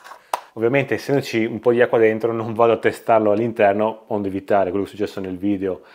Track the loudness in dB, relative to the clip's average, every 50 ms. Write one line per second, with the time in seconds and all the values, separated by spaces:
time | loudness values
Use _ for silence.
0 | -20 -20 -20 -20 _ -12 -12 -12 -10 -10 -6 -2 0 0 2 0 0 -2 -4 -6
1 | -2 -2 -2 -2 -2 -2 -2 -2 -2 -2 -4 -2 0 2 2 2 2 2 4 4
2 | 4 4 2 2 -2 -2 -2 -4 -6 -4 0 2 4 4 4 4 2 -2 -2 -2
3 | 0 2 2 4 4 2 2 0 0 -2 0 2 2 2 4 2 0 -2 -4 -6
4 | -10 -6 -6 -4 -4 -4 -6 -6 -2 0 0 0 2 0 -2 -4 -4 -4 -6 -6
5 | -6 -6 -6 -8 -10 -8 -8 -4 -2 -2 -2 -2 -2 -4 -6 -6 -10 -20